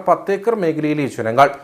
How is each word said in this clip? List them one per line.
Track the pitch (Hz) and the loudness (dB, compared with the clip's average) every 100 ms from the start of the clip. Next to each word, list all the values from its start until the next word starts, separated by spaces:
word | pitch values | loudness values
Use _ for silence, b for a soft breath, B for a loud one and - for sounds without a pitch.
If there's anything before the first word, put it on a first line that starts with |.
| 190 | 0
പത്ത് | 165 - 196 | 0 0 -2
ഏക്കർ | 196 226 | 0 0
മേഖലയിലെ | 170 151 151 151 135 - | 0 -2 -2 -2 -4 -4
ജനങ്ങൾ. | 110 117 139 - | -2 4 2 2